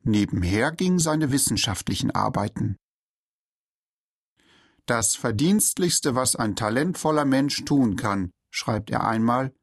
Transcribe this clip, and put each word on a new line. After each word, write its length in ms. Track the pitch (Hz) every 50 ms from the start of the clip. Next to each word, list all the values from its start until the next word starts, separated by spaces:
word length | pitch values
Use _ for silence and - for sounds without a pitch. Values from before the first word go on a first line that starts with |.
Nebenher 680 | _ 113 107 104 101 - - 98 90 87 95 107 123 151
ging 260 | 165 - 185 185 180 180
seine 320 | 160 165 151 156 156 135
wissenschaftlichen 800 | 135 139 - - 113 98 - 110 95 - - - - - - -
Arbeiten. 680 | - 92 101 107 - - 101 107 - - 113 107 98 - _ _ _ _ _ _ _ _ _ _ _ _ _ _ _ _ _ _ _ _ _ _ _ _ _ _ _ _ _ _ _ _ _ _ _ _ _ _ _ _ _
„Das 300 | - 120 113 110 - -
Verdienstlichste, 1000 | - - 123 110 101 143 175 202 214 - - - - 185 175 - - - 151 120
was 220 | 127 127 - -
ein 200 | - 120 107 98
talentvoller 680 | - 117 107 110 127 151 180 175 - - 156 156 151 147
Mensch 400 | 139 131 135 139 143 - - 120
tun 320 | - 147 139 131 113 92
kann“, 340 | - - 107 101 98 92 87 _ _ _ _
schreibt 400 | - - - - 113 107 107 -
er 160 | 117 113 -
einmal 480 | 110 113 110 113 117 120 127 135 131 _ _